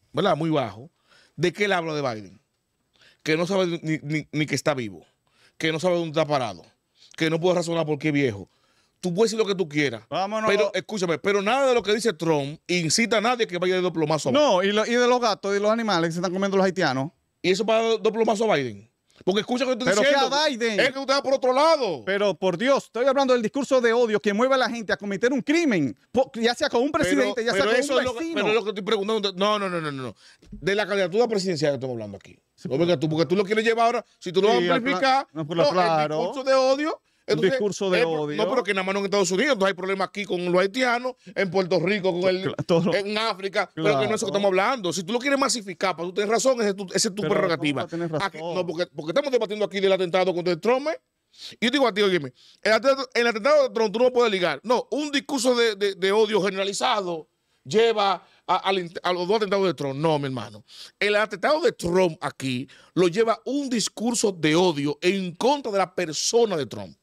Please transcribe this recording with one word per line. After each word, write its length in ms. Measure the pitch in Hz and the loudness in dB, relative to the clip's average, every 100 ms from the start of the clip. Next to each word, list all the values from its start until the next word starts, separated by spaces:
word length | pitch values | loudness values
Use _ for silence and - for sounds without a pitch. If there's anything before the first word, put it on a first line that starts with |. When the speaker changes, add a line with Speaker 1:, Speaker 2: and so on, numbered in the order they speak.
| _ | _
Speaker 1:
¿verdad?, 220 | - 156 147 | -2 0 0
muy 140 | 165 | 0
bajo, 400 | 151 113 107 143 _ _ _ _ - | -2 -2 -10 -20 _ _ _ _ -4
¿de 160 | 170 | -2
qué 120 | - 202 | 0 -2
él 80 | |
habla 200 | 185 165 | 0 -2
de 80 | 151 | -4
Biden? 400 | 135 110 92 101 _ _ _ _ _ _ _ _ | -4 -6 -12 -20 _ _ _ _ _ _ _ _
Que 120 | - 156 | -2 -2
no 80 | 175 | 0
sabe 340 | 196 180 165 | 0 -2 -4
ni, 160 | 156 156 | -4 -4
ni, 260 | 143 151 - | -4 -6 -4
ni 140 | 147 147 | -4 -2
que 100 | 170 | -2
está 180 | 156 | -2
vivo, 320 | 135 110 85 _ _ _ _ _ - | -4 -6 -12 _ _ _ _ _ -6
que 140 | 160 | -4
no 80 | 160 | -2
sabe 160 | 180 175 | 0 -2
dónde 140 | 165 151 | -2 -2
está 60 | 151 | 0
parado, 380 | 143 113 87 - _ _ _ - - | 0 -2 -8 -20 _ _ _ -16 -4
que 120 | 160 | -2
no 100 | 160 | 2
puede 160 | 180 175 | 2 2
razonar 300 | 170 170 156 | 0 -2 -2
porque 220 | 143 151 | -2 0
es 40 | |
viejo. 360 | 143 135 101 87 _ _ _ _ - | 2 0 -2 -14 _ _ _ _ -8
Tú 120 | 180 | -4
puedes 180 | 175 226 | 2 2
decir 80 | 220 | 2
lo 80 | 202 | -2
que 60 | 190 | 0
tú 140 | 160 | -2
quieras, 340 | 147 139 113 - | 0 -2 -2 -6
Speaker 2:
Vámonos. 400 | 156 196 220 220 | -4 -2 -2 0
Speaker 1:
pero 220 | 202 202 | 2 2
escúchame, 460 | 185 - 208 175 156 | -2 -6 -4 -2 -2
pero 220 | 196 202 | 0 0
nada 260 | 196 269 269 | 2 2 2
de 60 | |
lo 80 | 240 | 2
que 120 | 202 | 0
dice 180 | 214 226 | 0 -2
Trump 460 | 156 165 151 139 156 - | -2 0 0 -2 -10 -4
incita 500 | 180 160 - 226 220 | -2 0 0 2 2
a 40 | |
nadie 260 | 226 247 208 | 0 -2 -2
que 100 | 175 | -2
vaya 180 | 185 185 | 0 0
de 60 | |
dos 100 | 180 | 0
plomazos 340 | 160 151 156 139 | -2 0 0 2
a 20 | |
Biden. 120 | 262 285 | 2 4
Speaker 2:
No, 180 | 185 | 4
y, 80 | 196 | 2
lo, 120 | 208 220 | 0 0
y 60 | 240 | 2
de 120 | 247 | 2
los 140 | 247 | 2
gatos 340 | 233 185 196 202 | 2 -2 -2 0
y 40 | |
los 120 | 208 | 0
animales 380 | 226 220 175 170 | 0 0 0 0
que 40 | |
se 60 | 170 | -2
están 140 | 170 | -4
comiendo 240 | 185 196 190 | -2 0 2
los 80 | 190 | 2
haitianos. 460 | 185 156 131 143 _ _ _ | 2 0 0 -4 _ _ _
Speaker 1:
¿Y 100 | 180 | -2
eso 140 | 190 220 | 0 2
para 160 | 220 | 2
dar 200 | 226 220 | 2 0
dos 100 | 214 | 0
plomazos 380 | 214 226 208 220 | 2 0 2 2
a 60 | 160 | 2
Biden? 340 | 127 101 113 _ _ _ | 0 -8 -20 _ _ _
Porque 180 | - 202 | -2 0
escucha 220 | - 247 262 | 0 -2 0
lo 60 | |
que 120 | 240 | 0
estoy 40 | 254 | 2
Speaker 2:
¿Pero 120 | 202 | 4
qué 60 | 277 285 | 4 4
Speaker 1:
diciendo. 200 | 262 285 | 2 2
Speaker 2:
a 120 | 302 | 0
Biden? 300 | 226 233 202 | 0 -2 2
Speaker 1:
Es 100 | 262 | 0
que 80 | 262 | 0
usted 140 | 269 | 0
va 80 | 277 | 0
por 100 | 262 | 2
otro 200 | 269 254 | 0 2
lado. 500 | 254 320 311 220 139 104 | 4 4 4 0 -4 -4
Speaker 2:
Pero 280 | 196 202 180 | 0 0 0
por 220 | 185 170 | 0 0
Dios, 280 | 254 262 - | 2 2 0
estoy 200 | 226 269 | -2 0
hablando 280 | 269 262 | 2 2
del 80 | 247 | 2
discurso 380 | 214 277 247 262 | 0 -4 0 2
de 120 | 233 | 4
odio 260 | 233 233 208 | 2 2 0
que 140 | 208 | 0
mueve 220 | 202 262 269 | 0 2 2
a 20 | |
la 120 | 226 | 0
gente 220 | 233 196 | -4 -6
a 60 | 196 | -6
cometer 340 | 208 196 240 | -4 -2 0
un 100 | 269 | 0
crimen, 540 | - 330 320 190 135 - _ | 0 2 2 2 0 -6 _
po-, 180 | 247 254 220 | -2 -2 0
ya 180 | 226 240 | -2 0
sea 140 | 294 | 0
con 120 | 240 | 0
un 80 | 285 | 0
Speaker 1:
Pero, 120 | 311 | 0
Speaker 2:
presidente, 400 | 269 285 247 226 | 2 2 0 0
ya 80 | 233 | -2
sea 100 | 196 | 0
Speaker 1:
pero 80 | 208 | 2
Speaker 2:
con 80 | 247 | 2
Speaker 1:
eso 140 | 277 | 2
Speaker 2:
un 60 | 254 | 0
Speaker 1:
es 60 | 247 | 0
lo 80 | |
que, 60 | 233 | -4
Speaker 2:
vecino. 160 | 330 208 | -4 -2
Speaker 1:
pero 120 | 208 | 0
es 60 | 220 | 0
lo 80 | |
que 60 | 202 | -2
estoy 120 | 202 | -6
preguntando, 500 | 190 220 196 220 196 | -2 -2 0 -2 -2
no, 260 | 180 208 214 | -2 0 0
no, 100 | 196 | -2
no, 100 | 175 | -4
no, 100 | 156 | -6
no. 220 | 135 127 - - _ - | -6 -10 -14 -20 _ -20
De 240 | - 156 202 | -6 -2 -2
la 100 | 190 | 0
candidatura 380 | 202 180 202 233 | 0 0 0 0
presidencial 440 | 214 185 156 151 | 0 -2 0 0
que 40 | 135 | -2
estamos 180 | 131 | -6
hablando 240 | 117 107 98 | -8 -10 -14
aquí. 200 | - - _ _ | -20 -20 _ _
Speaker 2:
Sí, 120 | - | -4
Speaker 1:
No, 80 | 135 | 0
Speaker 2:
pero 40 | |
Speaker 1:
porque 180 | 175 151 | 2 2
tú, 120 | 156 | 0
porque 160 | 156 156 | 0 0
tú 100 | 180 | 0
lo 60 | - | 0
quieres 180 | 220 220 | 0 2
llevar 200 | 226 233 | 2 2
ahora, 180 | 240 - _ | 0 -6 _
si 120 | - | -4
tú 80 | 180 | 2
lo 80 | 202 | 4
vas 80 | 240 | 4
a 20 | |
Speaker 2:
Sí, 60 | - | 2
al 100 | 262 | 0
Speaker 1:
amplificar, 500 | 247 269 269 269 294 | 0 0 2 2 0
Speaker 2:
plan-, 0 | |
no, 140 | 156 156 | -8 -4
pero 160 | 170 | 2
Speaker 1:
no, 60 | - | 2
Speaker 2:
claro. 460 | 180 170 160 151 156 | 4 2 2 0 0
Speaker 1:
el 60 | 180 | -2
discurso 160 | 269 262 | -2 2
de 40 | 262 | 4
odio, 340 | 262 277 311 | 4 2 0
Speaker 2:
Un 440 | - _ _ - | -6 _ _ -4
Speaker 1:
entonces, 180 | 208 185 | 0 2
Speaker 2:
discurso 380 | 170 202 - 196 | 2 -2 -2 0
de 80 | 180 | 2
Speaker 1:
eh, 20 | |
por-, 160 | 165 160 | 0 -2
Speaker 2:
odio. 160 | 147 151 | -4 -2
Speaker 1:
no, 120 | 185 | 0
pero 140 | 240 | 0
que 100 | 190 | -2
nada 100 | 196 185 | -2 -2
más 80 | |
no 60 | 196 | -2
en 60 | 196 | 0
Estados 240 | 202 175 | 0 2
Unidos, 220 | 185 294 | 2 2
entonces 180 | 220 190 | 2 0
hay 40 | 180 | 0
problemas 300 | 185 196 180 | -4 -2 -4
aquí 180 | 202 196 | -6 -6
con 260 | 180 180 | -4 0
los 80 | 180 | 2
haitianos, 520 | 196 254 254 240 254 - 185 - | 2 0 0 0 -4 -10 -10 -4
en 160 | 190 | 0
Puerto 280 | 190 175 180 | 0 2 0
Rico, 320 | 175 208 185 175 | 2 0 0 0
con 80 | 185 | 0
el, 140 | 185 | 0
Speaker 2:
Cla-, 220 | 190 - - | -4 -6 0
todo. 280 | 165 170 180 | 2 2 0
Speaker 1:
en 220 | 202 214 | -2 -4
África, 520 | 226 185 190 208 180 156 | -4 -4 -4 -4 -4 -2
pero 240 | 196 220 | 0 2
que 80 | 208 | 0
no 80 | 214 | -2
es 60 | |
eso 40 | 196 | -2
que 60 | |
Speaker 2:
Claro. 60 | 202 | 0
Speaker 1:
estamos 80 | 202 | 2
hablando. 440 | 185 208 262 180 | 2 2 0 -4
Si 120 | 160 | -4
tú 100 | 165 | -4
lo 60 | 240 | -2
quieres 180 | 277 277 | 0 0
masificar, 560 | 269 247 196 175 190 165 | 0 -2 -6 -4 -4 -2
pues 120 | 175 | -6
tú 40 | 190 | -4
tienes 160 | 208 | 0
razón, 280 | 226 262 240 | 2 2 2
esa 100 | 208 | 0
es 40 | 196 | -2
tu, 100 | 190 | -2
esa 100 | 190 220 | -2 -2
es 80 | 196 | -2
tu 60 | |
Speaker 2:
Pero 80 | 156 | 0
Speaker 1:
prerrogativa. 580 | - 190 156 151 135 - | 0 2 0 0 -2 -4
Speaker 2:
¿cómo 120 | 170 | -6
va 40 | 170 | -4
a 40 | |
tener 140 | 151 196 | -2 -4
Speaker 1:
Aquí, 120 | 156 | -6
Speaker 2:
razón? 160 | 170 170 | -6 -4
Speaker 1:
no, 100 | 170 | -4
porque, 220 | 160 175 | -4 -6
porque 240 | 147 156 | -6 -2
estamos 200 | 240 294 | -2 0
debatiendo 320 | 247 202 214 | 0 0 -2
aquí 160 | 196 196 | -2 0
del 140 | 196 | 2
atentado 400 | 190 180 185 185 | 2 2 0 0
contra 180 | 170 175 | 0 -2
el 60 | 165 | 0
Trump, 280 | 220 262 294 | 0 0 -2
¿eh? 100 | 339 _ _ _ - - - | -8 _ _ _ -20 -18 -4
Y 40 | 240 | 0
yo 40 | |
digo 160 | 285 240 | 2 2
a 60 | |
ti, 80 | 196 | 2
óyeme, 320 | 202 175 135 _ _ _ | 2 2 -2 _ _ _
el 100 | 202 | 2
atentado, 340 | 220 262 269 254 | 2 4 0 0
el 140 | 226 240 | 0 0
atentado 360 | 220 247 302 254 | 2 4 4 4
de 0 | 214 | 0
Trump 180 | 220 | 0
tú 60 | 214 | 2
no 120 | 254 | 2
puedes 200 | 240 240 | 4 2
ligar. 280 | 190 170 139 | 2 0 -2
No, 240 | 214 233 - | 0 0 0
un 200 | 262 302 | -4 -2
discurso 440 | 277 - 269 247 240 | -4 -2 0 2 4
de, 200 | 233 196 | 2 0
de, 180 | 202 185 | -4 0
de 160 | 190 | 2
odio 300 | 208 214 214 | 2 2 2
generalizado 880 | 196 190 196 202 254 214 180 160 - _ _ _ | 0 -2 -4 -2 0 0 -2 -8 -10 _ _ _
lleva 600 | 131 202 226 214 196 175 _ _ - | -2 2 2 2 0 0 _ _ -2
a, 80 | 180 | 0
al 220 | 185 196 | 2 -2
int-, 200 | 170 175 | -4 -6
a 100 | 175 | -4
los 140 | 180 180 | -2 0
dos 100 | 220 | 0
atentados 300 | 202 202 190 | 2 0 0
de 80 | 139 | 0
Trump. 200 | 139 135 | -6 -2
No, 180 | 165 151 | 0 0
mi 80 | 139 | -2
hermano. 380 | 127 110 104 _ - - - | -6 -10 -16 _ -20 -18 -4
El 160 | 202 208 | 0 2
atentado 460 | 214 202 233 311 | 0 -2 0 2
de 100 | 311 | 0
Trump 440 | - 170 185 175 156 | -2 0 2 2 0
aquí 460 | 139 - 135 123 139 - _ 160 | -10 -6 -6 -4 -8 -18 _ 0
lo 120 | 180 | 2
lleva 320 | 185 226 208 - | 2 0 0 -2
un 240 | 285 277 | -4 -2
discurso 640 | 240 - - 226 240 208 | -2 -4 -4 -4 0 -2
de 240 | 175 151 160 | 0 0 2
odio 420 | 185 143 143 143 | 2 0 -4 -2
en 340 | 180 196 180 - | -2 -2 -4 -2
contra 360 | 226 285 254 | 0 0 -2
de 60 | 196 | -2
la 160 | 180 | -2
persona 640 | - 165 143 - 233 226 170 | -2 -4 -4 0 2 2 0
de 80 | 123 | -4
Trump. 320 | 110 92 - | -8 -14 -18